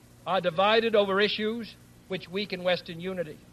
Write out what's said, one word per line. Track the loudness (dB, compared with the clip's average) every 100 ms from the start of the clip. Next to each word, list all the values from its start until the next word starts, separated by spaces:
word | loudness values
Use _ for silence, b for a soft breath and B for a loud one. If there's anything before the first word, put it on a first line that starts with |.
| -20 -12 -2
are | 0
divided | 0 2 4 4 4 4
over | 4 2
issues | 2 0 -4 -4 -10 -16 -20 -20 -10
which | -10 -8
weaken | -8 -6 -4
Western | 0 0 -2 -10
unity, | -8 -6 -6 -8 -18